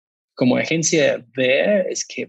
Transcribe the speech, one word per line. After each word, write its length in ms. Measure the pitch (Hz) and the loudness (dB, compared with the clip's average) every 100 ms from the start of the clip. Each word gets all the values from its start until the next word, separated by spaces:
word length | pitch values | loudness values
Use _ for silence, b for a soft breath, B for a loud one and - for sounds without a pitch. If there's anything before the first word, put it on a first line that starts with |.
| _ _ _ - | _ _ _ -2
como 220 | 123 123 | 2 2
agencia 680 | 117 165 151 165 135 113 120 135 | 0 -2 0 2 2 0 -6 -2
ver 520 | 127 139 190 208 - | 0 2 2 0 0
es 160 | - - | -6 -10
que 220 | - | -10